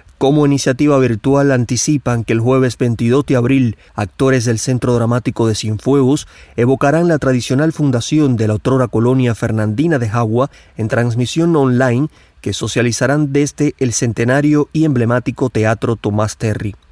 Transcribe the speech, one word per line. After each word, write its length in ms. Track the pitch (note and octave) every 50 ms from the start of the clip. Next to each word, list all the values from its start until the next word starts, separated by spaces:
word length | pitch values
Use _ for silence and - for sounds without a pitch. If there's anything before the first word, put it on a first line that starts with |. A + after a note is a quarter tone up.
| - _ _
Como 280 | - C3+ C3+ D3 D3+ D3
iniciativa 540 | C#3+ C#3+ C3 - C#3+ B2+ B2 D3 D3 C#3+ C3+
virtual 520 | C3 A#2+ A2+ G#2 - C3+ C#3 C#3 C#3 C#3
anticipan 720 | C3 A#2+ A#2 - B2+ - - D#3+ D3+ C3 - B2 A#2+ A#2 A2
que 100 | - A2+
el 80 | A2+
jueves 360 | A2+ B2+ C3 C3 C3 B2 -
veintidós 480 | - B2+ A#2+ A2+ - A#2 A#2 B2 C#3+ C#3
de 100 | - C3+
abril, 400 | B2 A#2 B2 C3+ C3+ B2+ A2 G#2 _ - _ -
actores 500 | G#2 G#2 F#2+ _ - C3+ C3+ C3 B2+ A2
del 140 | B2 A2+ A2
Centro 340 | - C3+ B2+ A#2 - B2 A#2+
Dramático 540 | A#2 A2+ A#2 A#2+ B2 - B2 - - A#2
de 80 | A2+ G#2+
Cienfuegos 720 | - - G#2+ G#2+ G2+ - C3 C#3 C#3+ C3 B2+ D3 D3+ - - - - - - -
evocarán 520 | A2 A#2+ B2+ C3+ - C#3+ C#3 D3 E3 F3
la 100 | F3 D#3+
tradicional 560 | C3+ D#3+ C3+ B2+ A#2+ - - B2+ C#3 D#3 D#3+ -
fundación 640 | - D3 C#3 B2 A#2 - - D3+ D#3 D3 C3 A#2+
de 100 | G#2+ A2
la 60 | G#2+ G#2+
otrora 340 | G2+ - B2 C3 C3 B2
colonia 460 | - - A2 A#2 B2 C3 C3 B2+ A#2+ G#2+
fernandina 640 | - A#2 A2 A2 G#2+ G#2+ G#2+ G#2 B2 D#3+ E3+ D#3
de 120 | B2 A#2 G#2
Jagua 420 | G#2 A#2 A#2 G#2+ A2+ A#2+ C3+ - - - - _ -
en 120 | - - G#2+
transmisión 680 | - A#2 A#2+ A#2+ A2+ B2+ B2 - - D#3+ E3+ E3+ E3
online 540 | D3 C3+ B2+ B2 A#2+ C3 B2 A#2 B2+ D#3 - _ - _ _ _ -
que 140 | - G#2 G2
socializarán 800 | - - A2+ - B2 A#2 A#2+ A2+ - B2+ B2+ C#3+ D3+ D3+ C#3 C3+
desde 400 | C#3+ D3 C#3 - - D3 D3 - -
el 140 | C3+ A#2+ -
centenario 760 | - C3 A#2 G#2+ - A#2 A#2+ C3 C#3+ D3 D3+ D3+ D3 C#3+ - -
y 120 | D#3 D#3+
emblemático 640 | D#3 C3 B2 A2+ A2+ A#2+ B2 - C3+ A#2+ - C#3 A#2+
Teatro 460 | - A2 G#2+ A2 A2+ - - B2 A2+
Tomás 420 | - - G#2+ G#2 G#2+ G#2+ G#2 -
Terry. 380 | - A#2 A2 G#2+ G#2 A2 G2+ - - _ _